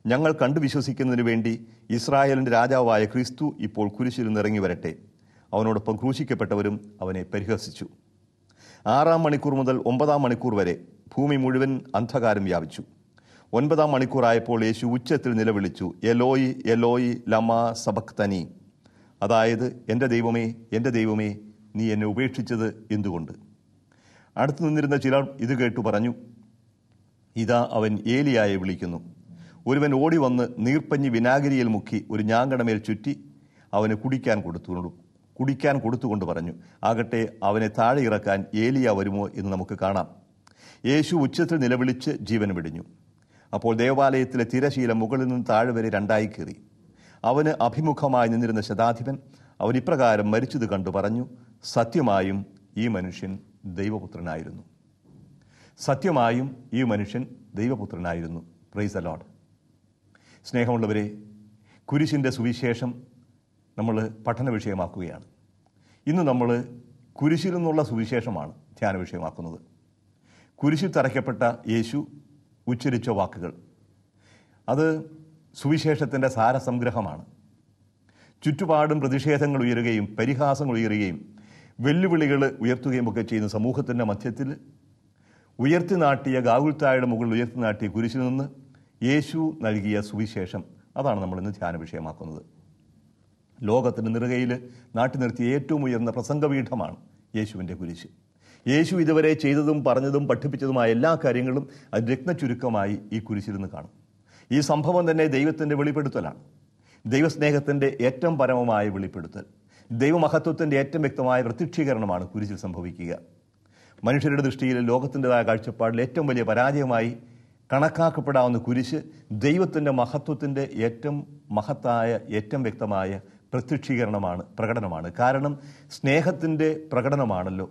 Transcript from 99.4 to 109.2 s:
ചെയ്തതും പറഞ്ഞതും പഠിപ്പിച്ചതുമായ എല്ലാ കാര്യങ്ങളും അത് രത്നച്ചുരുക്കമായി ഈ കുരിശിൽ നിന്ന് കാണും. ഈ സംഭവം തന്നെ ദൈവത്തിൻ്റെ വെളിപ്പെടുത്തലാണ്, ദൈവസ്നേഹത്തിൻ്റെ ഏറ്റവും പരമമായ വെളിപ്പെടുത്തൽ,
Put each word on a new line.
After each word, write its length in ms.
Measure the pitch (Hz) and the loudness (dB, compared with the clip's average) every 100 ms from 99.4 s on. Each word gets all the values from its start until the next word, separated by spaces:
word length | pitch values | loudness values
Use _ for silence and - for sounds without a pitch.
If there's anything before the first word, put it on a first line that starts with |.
ചെയ്തതും 360 | 143 143 147 151 131 | 2 2 2 2 2
പറഞ്ഞതും 380 | 123 135 139 147 | 2 2 0 0
പഠിപ്പിച്ചതുമായ 580 | - 147 127 135 131 117 113 | 0 -2 -4 -2 2 2 4
എല്ലാ 160 | 151 160 | 4 2
കാര്യങ്ങളും 420 | 147 120 127 131 139 - - | 2 0 0 -2 -4 -14 -6
അത് 160 | - 117 | -2 0
രത്നച്ചുരുക്കമായി 840 | 127 131 135 135 120 123 110 98 104 - 110 | -2 -2 -4 -2 -2 -2 0 -2 -4 -6 -8
ഈ 40 | 104 | -4
കുരിശിൽ 260 | 104 98 101 | -6 -6 -6
നിന്ന് 140 | 95 | -8
കാണും. 180 | 78 - _ _ _ _ - - 127 | -10 -16 _ _ _ _ -18 -2 0
ഈ 20 | 147 | 2
സംഭവം 340 | 151 151 180 170 | 2 2 2 4
തന്നെ 160 | 160 156 131 | 4 4 4
ദൈവത്തിൻ്റെ 400 | 147 156 151 147 | 2 0 -2 0
വെളിപ്പെടുത്തലാണ്, 640 | 147 143 135 113 82 - - _ _ _ _ _ - | 0 0 -2 -4 -6 -10 -20 _ _ _ _ _ -2
ദൈവസ്നേഹത്തിൻ്റെ 760 | 131 160 - 151 143 143 143 135 135 123 | 2 2 2 2 2 2 0 0 2 0
ഏറ്റവും 280 | - 170 156 | 2 0 2
പരമമായ 480 | 127 127 120 107 104 98 | 2 2 2 2 2 -2
വെളിപ്പെടുത്തൽ, 500 | 95 92 | -6 -8